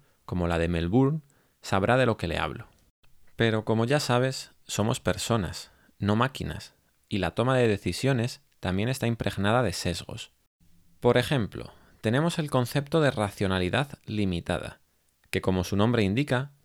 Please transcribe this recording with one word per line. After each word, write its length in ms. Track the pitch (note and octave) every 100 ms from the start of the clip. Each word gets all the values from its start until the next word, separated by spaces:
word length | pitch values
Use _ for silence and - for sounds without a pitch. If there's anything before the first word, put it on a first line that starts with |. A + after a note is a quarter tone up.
| _ _ -
como 220 | F2+ F2
la 100 | E2
de 80 | E2+
Melbourne, 540 | E2+ E2+ A#2 C3+ D#3 - _ _ _
sabrá 360 | - G2 G#2+ B2+
de 80 | A#2+
lo 120 | G#2
que 100 | E2+
le 100 | D#2+
hablo. 300 | D#2 - - _ _ _ - - - -
Pero 300 | A2+ A2 G#2
como 200 | A2 A#2
ya 140 | D3
sabes, 520 | - B2 C3 C3 - _
somos 360 | - - G#2+ A#2+
personas, 720 | - F2+ - A#2 E2 - - _ _ -
no 160 | G2+ A2
máquinas, 580 | C3 - E2 C#2+ - _ _ _ -
y 120 | G2+
la 120 | E2+
toma 260 | - B2 B2+
de 100 | A#2
decisiones 720 | G2 F#2 - C3 B2+ B2 - _ _
también 300 | - F#2 A2+
está 180 | C3 A#2
impregnada 540 | A2+ G2 - G2+ A#2+
de 120 | G#2+
sesgos. 580 | - F#2 E2 - - - _ _ _ _ - _ -
Por 180 | B2 A#2+
ejemplo, 540 | A#2+ C#3 F#2+ - G#1+ - - _
tenemos 400 | A2 B2+ E3+ E3+
el 100 | D3
concepto 520 | C3 A#2+ C#3+ C#3+ E3
de 100 | C#3+
racionalidad 880 | A2 G2+ - F#2+ F#2+ F2+ A2+ C#3+ - -
limitada, 760 | G#2+ G2 E2+ - E2+ - - _ _ _ _ _
que 120 | F#2+
como 220 | - F#2
su 120 | F2+ G2
nombre 280 | A2+ A#2+
indica, 480 | G2 A2+ C#3+ B2+ C#3+ _